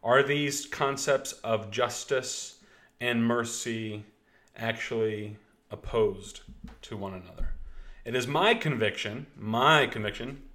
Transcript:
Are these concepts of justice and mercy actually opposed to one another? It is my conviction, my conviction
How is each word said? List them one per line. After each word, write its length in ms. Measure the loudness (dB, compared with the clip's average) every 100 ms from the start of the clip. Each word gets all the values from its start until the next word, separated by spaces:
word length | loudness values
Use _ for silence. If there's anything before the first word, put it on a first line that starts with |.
Are 200 | 6 6
these 440 | 6 2 0 -2 -6
concepts 640 | -2 -2 0 2 0 0 -8
of 260 | -2 -2 -2
justice 880 | -2 -2 -2 -2 -2 -2 -8 -10 -16 -20 -20 _ _
and 240 | 0 2
mercy 800 | 4 2 0 -4 -6 -4 -6 -8 -12 _ _ _ _ -8
actually 800 | -4 -4 -4 0 0 -2 -8 -12 _ _ _
opposed 720 | -12 -2 2 4 2 -10 -16 -18 -16 -16 -18
to 140 | -12 -8
one 180 | -8
another? 400 | -8 -14 0 0 0 -6 -10 -12 -12
It 100 | -4
is 120 | -2 0
my 280 | 4 4
conviction, 720 | 4 2 2 0 0 -6 -8 -12
my 520 | -10 -2 4 6 8 6
conviction 560 | 0 -4 -6 -10 -10 -16